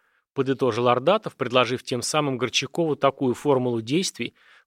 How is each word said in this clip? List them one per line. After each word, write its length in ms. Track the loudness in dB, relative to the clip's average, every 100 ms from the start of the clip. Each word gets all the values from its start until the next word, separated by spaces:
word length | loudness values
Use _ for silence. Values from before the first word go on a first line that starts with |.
| _ _ _ -2
подытожил 520 | 0 2 0 2 2
Ордатов, 480 | 2 2 0 -2 -8
предложив 480 | 0 2 2 -2
тем 180 | -6 -6
самым 360 | -2 -2 -2 -2
Горчакову 580 | -2 -2 -4 -2 -2 0
такую 400 | 0 0 -2 0
формулу 460 | 2 2 2 -4
действий, 520 | -2 -2 -2 -6 -10 -12 _ _